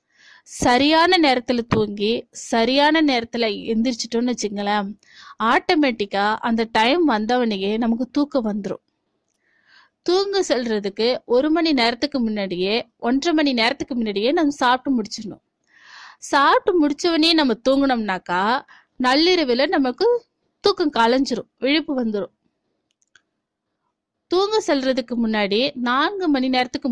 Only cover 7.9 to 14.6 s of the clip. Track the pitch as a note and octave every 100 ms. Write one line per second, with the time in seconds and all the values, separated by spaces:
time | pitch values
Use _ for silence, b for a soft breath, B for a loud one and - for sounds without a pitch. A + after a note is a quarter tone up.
7.9 | A#3 B3 C#4+ C#4+ C4+ A3 G#3 G3 - _
8.9 | _ _ _ _ b b b b b b
9.9 | _ - F4+ G4+ G4 F4+ B3+ A#3 G#3+ G3
10.9 | G3 A#3 B3 - B3 D4+ E4 D#4+ C4+ A#3
11.9 | A#3 C#4+ C4+ A3+ G#3 G3 F3 F#3+ A#3 -
12.9 | - A#3 C4+ E4+ D4+ C#4+ A#3+ A3+ C#4 -
13.9 | A#3+ A3 G3 A#3 E4+ D4 -